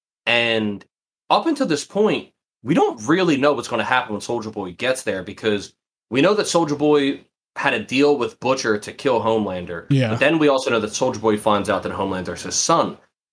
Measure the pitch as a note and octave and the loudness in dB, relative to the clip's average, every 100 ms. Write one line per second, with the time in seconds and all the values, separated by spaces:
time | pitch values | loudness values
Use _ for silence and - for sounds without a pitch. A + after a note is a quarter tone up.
0 | _ _ - A#2+ A#2 A2+ G#2+ G2+ - _ | _ _ 0 0 2 0 -2 -6 -14 _
1 | _ _ - F#3+ D#4+ C#4 B3 D3 - G3 | _ _ 0 0 0 -2 -2 -2 -4 0
2 | G#3+ C3 - _ _ _ A2+ F3 G#4 C#4+ | 2 0 -6 _ _ _ 0 2 2 -2
3 | G#2+ F3+ F3 C3+ C#3+ A#2+ A2+ A#2 G#2 B2+ | -2 0 2 2 2 0 -2 -4 0 0
4 | G#2+ G#2 - A#2 G#2+ G#2+ F#2+ F2 A#2+ C3 | -2 -8 -6 -6 -6 -8 -10 -6 -4 -2
5 | - F#2+ F#2 F#2 A2+ G2+ F2+ _ _ _ | -4 -6 -6 -4 -2 -2 -4 _ _ _
6 | - B2 E3+ G#3 E3+ E3+ D#3+ C#3+ D3+ D3 | -4 2 2 2 2 0 0 0 2 4
7 | C#3 C#3 _ _ _ - C#3+ A#2 G2+ B2+ | 2 -4 _ _ _ -4 -2 -2 -2 2
8 | C#3+ C#3+ A#2 - A#2+ C3 A#2 G#2 - - | 4 2 -2 -4 -2 0 0 -2 -4 -4
9 | C#3 A#2 A2 A2 G2+ F#2 E2+ E2+ - C#3 | 0 0 2 0 0 -6 -8 -8 0 2
10 | A#2+ A2 C3+ D#3+ D3 C3+ C3 A#2 G#2+ - | 2 2 2 4 4 2 2 0 -2 -2
11 | C3 G#2+ A2+ G#2+ A2 G#2 G2 G2 F#2 F#2 | -2 0 0 2 2 0 0 -2 -2 -6
12 | F#2+ F#2 F2+ F2 F#2 - - E3+ G2+ D2+ | -4 -4 -6 -8 -6 -4 0 2 0 -4
13 | _ _ _ | _ _ _